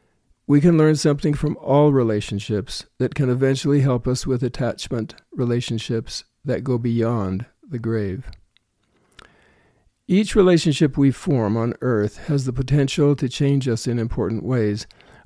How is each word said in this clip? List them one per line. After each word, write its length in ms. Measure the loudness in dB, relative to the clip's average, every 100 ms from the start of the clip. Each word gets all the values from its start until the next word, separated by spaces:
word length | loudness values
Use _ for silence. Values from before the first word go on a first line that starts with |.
| _ _ _ _ 0
We 140 | 4
can 180 | 6 6
learn 180 | 4 4
something 380 | 2 0 0
from 220 | -2 -2 -4
all 360 | 0 4 4
relationships 920 | 4 2 0 -4 -6 -4 -4 -4 -10 -12 -4
that 160 | -4
can 140 | 0 0
eventually 520 | 2 0 0 0 2
help 260 | 2 0 -2
us 200 | -2 -2
with 160 | -2
attachment 720 | -2 -2 -4 -4 -6 -6 -6 -12 _
relationships 920 | -6 -2 -2 -2 -6 -4 -6 -6 -12 -14 _
that 200 | -6 -4
go 140 | -2 -2
beyond 680 | 0 0 0 0 -2 -4 -8 _ -12
the 100 | -8
grave. 520 | -4 -4 -4 -6 -10 -18 _ _ _ _ _ _ _ _ -20 _ _ _ _ _ _ _ -2
Each 300 | 0 2 4
relationship 640 | 6 6 4 2 2 4
we 120 | 2
form 460 | 2 0 0 2 0
on 180 | -2 -2
earth 460 | -2 0 0 -4 -4
has 180 | -2
the 80 | -2
potential 640 | -4 0 2 2 2 2 2
to 120 | -2
change 400 | 0 0 2 0
us 180 | -2 -2
in 120 | -2
important 440 | -2 -2 -2 -2
ways. 420 | -2 0 0 -2 -8 _ _ -20